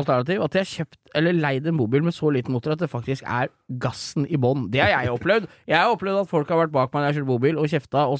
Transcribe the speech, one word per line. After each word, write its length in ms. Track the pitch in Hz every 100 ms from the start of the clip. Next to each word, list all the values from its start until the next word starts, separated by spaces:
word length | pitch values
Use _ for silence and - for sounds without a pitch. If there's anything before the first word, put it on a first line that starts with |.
alternativ, 400 | 143 127 123 196
at 140 | 165 185
de 60 |
har 60 | 190
kjøpt 400 | - 160 _ _ 151
eller 160 | 165 175
leid 320 | 147 135 156
en 80 | 165
bobil 240 | 110 135 170
med 80 | -
så 160 | 151
liten 240 | 135 120 127
motor 160 | 156
at 80 | 156
det 80 | 175
faktisk 320 | 120 117 135
er 300 | - 120 131 _ - 127 127
gassen 400 | - - - 139
i 80 | 160
bånn. 240 | 123 139 101
Det 80 | 123
har 80 | 190 156 123
jeg 80 |
opplevd. 320 | 120 170 220 190 - -
Jeg 80 | 156
har 160 | 208
opplevd 300 | 214 196 196 196
at 60 |
folk 160 | 165 139
har 140 | 165 160
vært 80 |
bak 160 | 147 127
meg 80 | 143
når 80 | 143
jeg 80 |
har 60 | 147
kjørt 80 | 135 120
bobil 260 | 135 156
og 80 | 151
kjefta 380 | 156 - 131 143
og 80 | 139